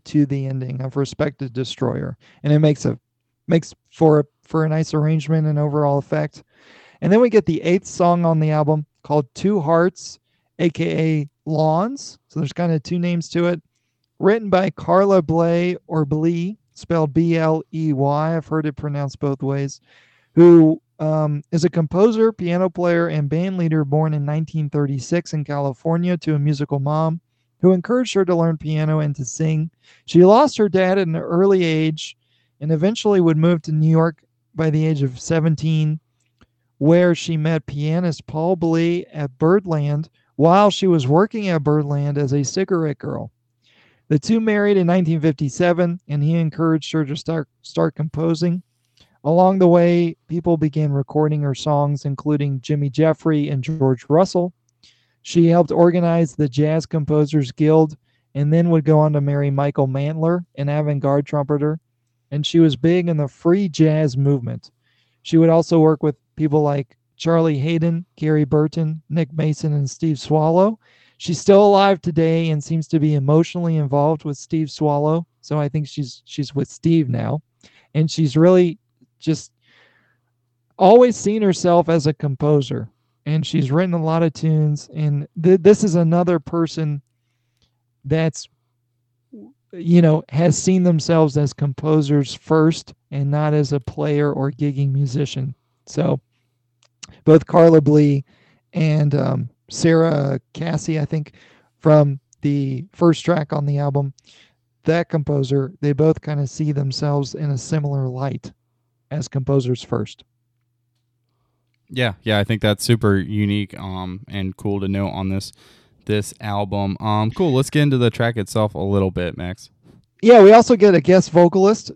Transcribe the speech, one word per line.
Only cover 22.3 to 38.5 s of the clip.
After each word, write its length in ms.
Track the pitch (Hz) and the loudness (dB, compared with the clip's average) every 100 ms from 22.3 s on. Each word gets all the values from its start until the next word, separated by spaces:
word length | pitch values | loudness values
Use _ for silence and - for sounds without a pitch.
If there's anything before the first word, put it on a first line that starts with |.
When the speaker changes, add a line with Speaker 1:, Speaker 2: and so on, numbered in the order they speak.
Speaker 1:
piano 380 | 214 175 175 185 | 0 -4 -2 -2
player, 380 | 175 175 170 170 | -2 0 0 0
and 200 | 151 143 | -2 -2
band 300 | 156 190 185 | -2 -4 -2
leader 260 | 165 156 | -2 -2
born 300 | 143 151 160 | 0 -2 -2
in 100 | 151 | -2
nineteen 460 | 143 156 156 160 147 | -4 -4 -6 -6 -4
thirty-six 640 | 147 143 139 - 170 - | -2 -2 -4 -4 -6 -4
in 100 | 156 | -8
California 720 | 143 143 139 127 160 165 175 175 | -6 -6 -6 -6 -4 -2 -2 -4
to 180 | 160 151 | -2 -2
a 40 | |
musical 400 | 147 139 147 143 | 0 -2 -4 -4
mom 400 | 139 156 160 165 _ _ _ - | -2 -2 -2 -4 _ _ _ 0
who 120 | 185 | 2
encouraged 420 | 185 170 247 247 | 2 0 -2 0
her 100 | 196 | -2
to 120 | 180 170 | 0 0
learn 200 | 165 160 | 0 -2
piano 440 | 156 156 156 156 | -4 -2 0 -2
and 160 | 151 143 | -2 -6
to 100 | 123 | -10
sing. 460 | - 160 156 165 _ _ _ - | -4 -2 -2 -4 _ _ _ 2
She 180 | 165 | 6
lost 320 | 185 226 294 - | 8 6 4 0
her 100 | 208 | 0
dad 300 | 185 185 196 | 2 0 0
at 80 | 170 | -2
an 80 | 165 | -4
early 480 | 156 170 196 190 | -2 0 2 2
age 520 | 170 156 160 156 - - _ _ _ - | 2 0 -2 -4 -12 -18 _ _ _ -10
and 100 | 151 | -4
eventually 480 | 160 190 233 214 196 | 0 0 -2 0 2
would 160 | 165 156 | 2 2
move 280 | 165 170 | 2 0
to 80 | - | -2
New 180 | 156 156 | 0 2
York 340 | 160 165 165 _ _ _ | 2 0 -4 _ _ _
by 160 | - 160 | -4 -2
the 160 | 156 156 | 0 -2
age 160 | 147 | -2
of 180 | 135 123 | -4 -6
seventeen, 800 | - 165 160 151 156 156 151 156 _ _ _ _ _ _ _ - | -4 0 0 0 0 0 0 -4 _ _ _ _ _ _ _ -2
where 380 | 143 170 180 165 | 2 4 4 0
she 200 | - 160 | -4 -4
met 300 | 156 160 - | -2 -4 -6
pianist 600 | 143 151 165 180 147 - | -6 -4 -2 -2 -6 -8
Paul 280 | 156 170 | -4 -2